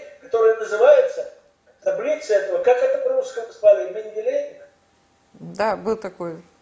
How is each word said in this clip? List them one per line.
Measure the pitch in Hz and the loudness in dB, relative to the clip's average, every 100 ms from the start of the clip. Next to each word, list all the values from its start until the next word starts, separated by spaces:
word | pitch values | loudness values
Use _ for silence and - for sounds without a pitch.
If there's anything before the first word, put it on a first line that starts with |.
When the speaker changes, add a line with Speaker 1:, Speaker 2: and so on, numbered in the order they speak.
| - - | -12 -20
Speaker 1:
которая | 262 226 220 220 | -6 2 2 2
называется | 214 208 262 508 - - - - _ _ _ _ | -4 2 6 6 4 -4 -12 -16 _ _ _ _
таблица | 190 - 254 302 - - | -4 -4 -4 -6 0 0
этого, | - 262 | 0 0
как | 240 247 | 2 2
это | 262 269 | 2 0
по-русски | 254 262 - 233 | -2 -2 -4 -10
назвали, | 226 - 208 214 196 | -12 2 4 4 2
Менделеев? | 214 214 214 233 285 294 - - _ _ _ _ _ _ | -8 -10 -6 -4 -4 -6 -14 -20 _ _ _ _ _ _
Speaker 2:
Да, | _ 165 180 214 185 | _ -14 -4 -4 -4
был | 185 220 | -6 -8
такой | 196 - 170 165 _ _ | -10 -12 -12 -12 _ _